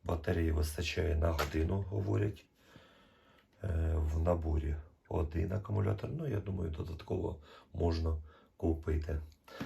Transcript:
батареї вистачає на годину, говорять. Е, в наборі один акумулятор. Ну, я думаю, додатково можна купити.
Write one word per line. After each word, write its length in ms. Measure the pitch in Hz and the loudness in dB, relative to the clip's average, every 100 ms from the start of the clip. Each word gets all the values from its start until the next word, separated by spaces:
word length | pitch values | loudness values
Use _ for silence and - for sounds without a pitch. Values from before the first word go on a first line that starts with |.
батареї 480 | - 82 - 85 82 | 0 -2 2 2 4
вистачає 640 | 78 78 - 80 - 82 80 | 2 0 -2 -2 0 2 4
на 160 | 82 | 2
годину, 540 | 78 78 80 78 98 101 | 2 0 2 2 0 -2
говорять. 560 | 101 98 101 104 - - _ - - - - - - - - _ _ | -2 0 2 0 -2 -18 _ -20 -20 -20 -20 -20 -20 -20 -20 _ _
Е, 300 | 98 82 82 80 | -2 0 2 2
в 240 | 76 80 | 2 2
наборі 560 | 82 85 80 76 73 73 - _ _ | 2 2 2 0 0 -4 -6 _ _
один 440 | 82 78 - 90 | -2 0 0 0
акумулятор. 560 | 101 98 101 98 101 113 | -2 -2 0 0 0 -4
Ну, 140 | 143 151 | -4 -2
я 120 | 104 | -2
думаю, 320 | 95 95 90 | -4 -4 -4
додатково 640 | 78 - 82 - - - - - - - | -4 -6 -8 -4 -2 -2 -6 -14 -20 -12
можна 440 | 87 87 82 80 78 - - - _ | 0 2 4 2 0 -4 -20 -20 _
купити. 640 | 85 80 - 78 73 78 - - - - | 0 2 0 0 0 -4 -6 -18 -20 -12